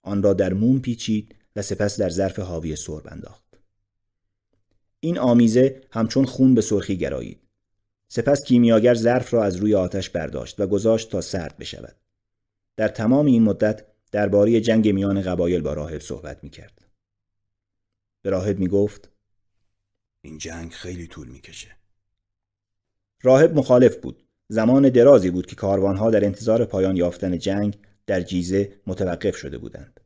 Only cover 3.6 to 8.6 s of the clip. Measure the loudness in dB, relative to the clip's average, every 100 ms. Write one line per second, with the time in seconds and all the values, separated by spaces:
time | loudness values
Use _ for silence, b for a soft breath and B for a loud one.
3.6 | _ _ _ _ _ _ _ _ _ _
4.6 | _ _ _ _ -6 -2 2 4 4 4
5.6 | 2 0 _ -4 -2 0 -2 2 4 4
6.6 | 2 -2 -2 -4 -4 -6 -10 -16 _ _
7.6 | _ _ _ _ _ -4 0 0 4 4